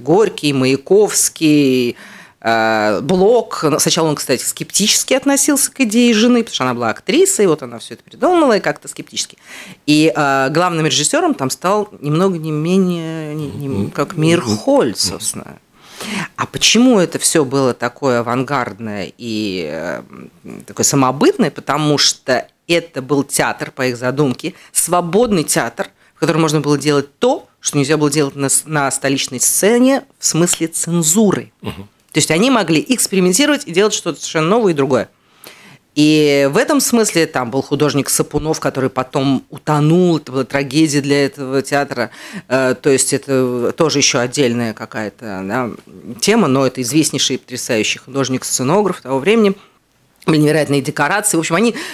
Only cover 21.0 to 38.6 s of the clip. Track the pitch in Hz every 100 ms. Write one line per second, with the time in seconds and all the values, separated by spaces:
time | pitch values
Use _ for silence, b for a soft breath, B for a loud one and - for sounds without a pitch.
21 | 131 139 277 - 170 - - 143 151 143
22 | - - - 123 - _ - 170 165 139
23 | 131 143 135 - 127 107 147 - 127 120
24 | 127 139 143 127 156 B B - - 180
25 | 175 190 247 175 147 165 117 - - b
26 | b _ 156 160 160 156 143 147 143 143
27 | 139 _ 247 320 - _ - 147 135 156
28 | 147 147 143 135 139 - 151 156 139 -
29 | 135 139 - 123 - - 190 240 254 269
30 | - _ - 160 175 - 165 - - 170
31 | 156 202 214 131 113 _ - - 98 _
32 | _ 156 - 160 247 247 185 156 - 247
33 | - 190 180 185 294 285 185 170 214 208
34 | 180 143 - 165 160 226 208 151 135 127
35 | 92 _ B B B B B B _ -
36 | 151 156 147 139 139 160 294 285 - 233
37 | 214 170 160 139 120 135 - 143 147 139
38 | 131 - 156 147 151 151